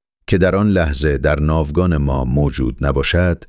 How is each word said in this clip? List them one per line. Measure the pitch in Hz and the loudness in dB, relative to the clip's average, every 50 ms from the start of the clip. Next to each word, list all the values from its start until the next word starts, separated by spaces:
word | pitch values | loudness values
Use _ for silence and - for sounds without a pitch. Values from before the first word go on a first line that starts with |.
| _ _ _ _ _ | _ _ _ _ _
که | - 104 87 | 0 2 2
در | 92 90 92 | 2 2 2
آن | 98 107 104 | 2 2 2
لحظه | 98 90 80 73 71 67 73 76 71 62 | 2 0 0 -2 -2 -2 -2 -2 0 0
در | 71 76 76 73 | 0 0 0 0
ناوگان | 76 78 78 80 78 73 73 87 90 90 80 | 0 0 0 0 0 0 0 0 0 2 0
ما | 73 71 69 67 65 64 | 0 0 -2 -2 -2 -2
موجود | 62 65 73 73 69 - - 65 60 64 - 69 | 0 0 0 0 0 -2 -2 -4 -4 -4 -2 -2
نباشد، | 71 69 69 67 - - 87 90 90 82 - - | -2 0 0 -2 0 0 0 2 0 -2 -4 -8